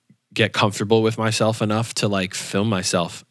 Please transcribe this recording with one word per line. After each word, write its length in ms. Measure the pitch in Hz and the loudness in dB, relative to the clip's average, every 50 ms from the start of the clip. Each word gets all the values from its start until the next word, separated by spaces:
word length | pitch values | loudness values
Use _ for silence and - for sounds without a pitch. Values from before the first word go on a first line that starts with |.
| _ _ _ _ _ _ | _ _ _ _ _ _
get 220 | - - 110 - - | 0 0 0 2 2
comfortable 480 | - 120 104 101 - 107 101 113 113 | 2 0 0 0 -2 2 2 4 4
with 160 | 110 110 113 | 4 2 0
myself 420 | 117 110 110 110 - 110 110 110 - | 0 -2 -2 0 2 0 0 2 0
enough 360 | 110 104 107 110 113 - - | 0 0 0 0 -2 -2 -4
to, 120 | - 120 | -2 -2
like, 280 | 104 101 95 92 95 - | 0 0 0 -2 -4 -6
film 340 | - - - - 98 104 113 | -10 -8 -4 -2 0 0 0
myself 560 | 101 90 90 - - 90 85 87 - - - _ | 0 0 0 0 0 0 -2 -2 -6 -14 -16 _